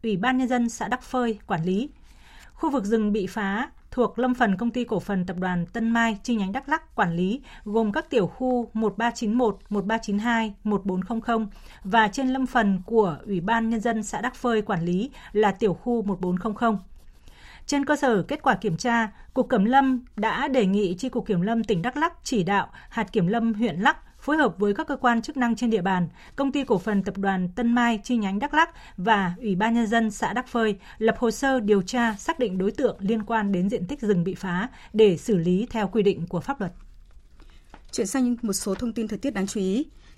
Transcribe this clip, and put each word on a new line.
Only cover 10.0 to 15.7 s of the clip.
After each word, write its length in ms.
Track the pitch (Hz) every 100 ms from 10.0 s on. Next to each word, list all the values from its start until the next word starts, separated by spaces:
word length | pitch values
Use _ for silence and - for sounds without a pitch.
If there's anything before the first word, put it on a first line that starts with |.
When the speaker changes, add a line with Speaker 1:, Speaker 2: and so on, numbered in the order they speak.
| 214 202
Speaker 1:
hai, 360 | 233 226 220 202
một 220 | 208 196 190
bốn 180 | 185
không 160 | 185 226
không 260 | 233 226 208 - - -
và 240 | 190 226 208
trên 200 | - 254
lâm 180 | 262 254
phần 360 | 247 202 185 -
của 300 | 233 190 143 214
Ủy 140 | 185
ban 300 | 185 226 226
Nhân 100 | 226
dân 220 | 233 220
xã 180 | 208 -
Đắc 140 | 247
Phơi 280 | - 247 220
quản 220 | 208 175
lý 260 | 170 180 262 - -
là 200 | 208 208
tiểu 220 | 190 214